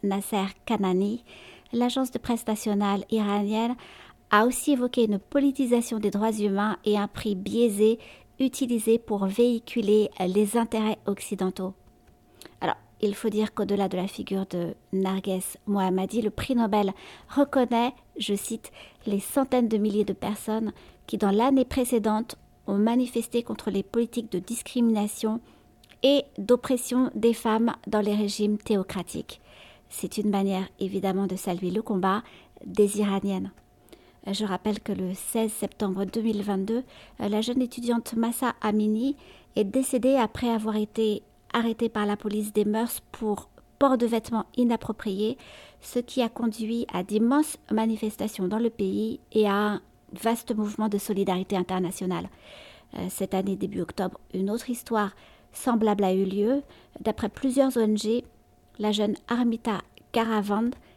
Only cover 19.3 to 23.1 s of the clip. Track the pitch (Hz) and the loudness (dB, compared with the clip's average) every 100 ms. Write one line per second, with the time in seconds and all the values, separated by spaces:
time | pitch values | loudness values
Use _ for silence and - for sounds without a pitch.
19.3 | 277 262 254 233 220 214 202 202 - - | 0 2 2 2 2 2 2 0 -2 -4
20.3 | 208 - 220 220 - - - - 214 202 | -4 -4 -4 -4 -8 -16 -20 -8 0 2
21.3 | 202 254 269 254 - 247 233 214 214 233 | 4 4 4 2 0 0 0 2 0 -4
22.3 | - - _ - 202 220 240 247 | -12 -20 _ -2 2 4 2 0